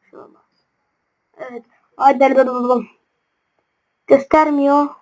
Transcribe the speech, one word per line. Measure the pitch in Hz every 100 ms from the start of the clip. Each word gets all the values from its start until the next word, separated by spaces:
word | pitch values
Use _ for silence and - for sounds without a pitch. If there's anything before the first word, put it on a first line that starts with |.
| _
Şu | -
an. | 123 _ _ _ _ _ _ _ _ _ _ _
Evet. | 254 240 _ _ _ -
Hadi, | 269 254
hadi, | 269
hadi, | 262 254
hadi, | 247 247
hadi. | 247 - _ _ _ _ _ _ _ _ _ _ _ -
Göstermiyor. | 277 277 311 311 294 277 285 294 -